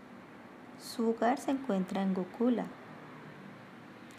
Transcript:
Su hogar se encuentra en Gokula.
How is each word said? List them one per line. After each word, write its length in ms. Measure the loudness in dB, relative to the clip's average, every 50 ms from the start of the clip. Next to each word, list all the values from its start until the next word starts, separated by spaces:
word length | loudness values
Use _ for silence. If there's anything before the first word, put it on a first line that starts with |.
| -16 -16 -16 -16 -16 -16 -16 -16 -16 -16 -16 -16 -14 -14 -14 -12
Su 300 | -12 -6 -2 2 4 4
hogar 280 | 6 6 6 6 6 4
se 140 | 4 2 2
encuentra 500 | 2 2 2 4 4 2 2 2 2 4
en 120 | 4 4
Gokula. 520 | 4 2 0 0 4 6 6 6 4 2 -2 -6 -10 -12 -14 -14 -12 -14 -14 -14 -14 -14 -14 -14 -14 -14 -14 -14 -14 -14 -16 -16 -16 -16 -16 -16 -16 -16 -14 -14